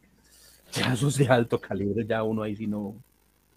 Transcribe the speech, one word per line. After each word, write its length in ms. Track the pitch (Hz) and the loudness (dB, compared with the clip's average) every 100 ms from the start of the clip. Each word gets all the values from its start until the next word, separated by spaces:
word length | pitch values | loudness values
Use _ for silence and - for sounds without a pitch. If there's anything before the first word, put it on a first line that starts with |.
| _ _ _ - - - - | _ _ _ -20 -20 -20 -10
ya 200 | - 117 | -4 0
esos 240 | 127 143 131 | 2 2 4
de 100 | 127 | 4
alto 320 | 127 117 117 | 4 4 -2
calibre, 460 | - 98 101 101 110 | -2 -4 -2 -2 -2
ya 160 | 110 | -2
uno 180 | 110 110 | -2 -2
ahí 120 | 110 104 | -4 -4
sí 100 | 107 | -6
no, 280 | 104 101 - - _ _ _ _ | -6 -6 -12 -20 _ _ _ _